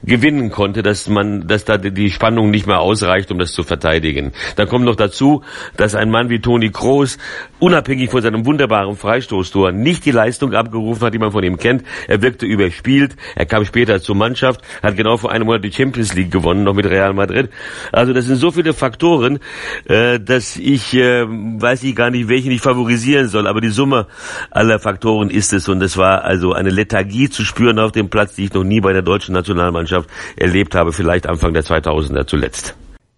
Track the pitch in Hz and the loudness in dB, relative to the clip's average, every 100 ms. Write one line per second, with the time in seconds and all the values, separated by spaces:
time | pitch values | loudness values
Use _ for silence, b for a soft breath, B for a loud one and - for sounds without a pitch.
0 | - 120 147 147 117 101 101 101 101 101 | 0 2 2 2 -2 -2 -2 0 0 -2
1 | - 104 104 101 82 107 - 104 98 95 | 0 0 0 -4 -2 -2 2 0 0 0
2 | 101 - 110 117 107 104 92 92 87 107 | -2 2 0 2 2 2 2 2 2 2
3 | 95 92 98 90 87 - 85 76 82 80 | 2 0 0 -4 -4 -4 -4 -2 0 0
4 | 78 69 69 B B - 107 123 123 110 | 0 -4 -6 B B -4 -2 2 0 2
5 | 104 - 135 147 B B B - 107 104 | 0 2 2 2 B B B -2 0 2
6 | 110 113 120 117 117 120 113 95 113 139 | 0 2 0 0 2 2 2 0 2 2
7 | 139 - B B B - 180 170 123 131 | 2 -2 B B B 0 2 2 0 -4
8 | 127 127 110 110 117 151 131 107 98 101 | 0 0 0 0 0 0 2 2 0 -4
9 | 104 117 - 98 90 98 95 92 127 175 | -2 -2 0 -4 -2 2 2 2 0 0
10 | - 120 110 120 135 104 113 110 110 117 | 2 2 2 0 -2 -2 -2 -4 -4 -2
11 | 117 110 110 104 92 90 117 127 B B | -2 0 -2 0 0 0 2 0 B B
12 | B 107 117 107 104 104 95 - - 139 | B 2 2 0 -2 0 0 0 0 2
13 | 139 - B B - 110 104 117 117 98 | 2 -2 B B -2 0 0 0 2 0
14 | - 98 110 123 131 123 B B 107 98 | 0 0 0 0 0 -2 B B -2 0
15 | 107 117 - 113 110 113 101 92 135 120 | 0 0 0 -2 0 0 -2 -2 -2 0
16 | 107 90 92 95 82 92 101 98 101 95 | -2 -2 0 0 2 2 2 0 0 2
17 | 98 98 98 95 139 B B B B - | 2 0 0 0 -2 B B B B 0
18 | 123 127 123 131 165 160 160 147 131 117 | 2 0 0 2 2 2 -2 0 -2 0
19 | 170 165 120 143 B B B B - 107 | 2 2 2 -2 B B B B 0 2
20 | 120 123 101 127 110 - 98 139 - 127 | 4 0 0 0 0 -6 0 0 2 2
21 | 123 123 117 113 107 110 117 127 131 117 | 4 4 0 -4 -8 -2 0 0 -2 0
22 | 120 123 110 127 131 123 135 123 117 120 | 0 0 0 0 2 0 0 0 2 0
23 | 117 143 127 104 101 104 113 107 139 131 | 2 2 2 0 0 0 0 0 2 2
24 | 104 B B B B - 113 107 107 98 | -2 B B B B -2 2 0 0 -2
25 | 113 110 104 95 101 98 95 92 92 95 | 0 0 0 0 0 -2 0 0 0 2
26 | 92 95 85 95 90 90 95 95 107 104 | 2 2 0 0 0 0 0 0 0 -2
27 | 98 107 139 - 110 - 120 110 110 110 | -2 0 0 0 -6 2 2 4 0 0
28 | 101 107 104 - 98 98 95 110 95 95 | -2 0 -2 -2 -4 -2 2 2 2 2
29 | 90 98 - 92 90 87 90 85 82 90 | 2 -2 0 -4 0 0 0 -2 -2 -2
30 | 82 B B B 90 90 101 92 85 82 | -2 B B B 0 2 0 0 0 0
31 | 82 87 - 82 85 80 76 80 80 76 | 0 0 -2 -2 0 0 0 -2 0 -2
32 | 76 69 69 76 64 - - - - - | -2 -2 -2 -2 -2 -6 -14 -16 -20 -20
33 | _ | _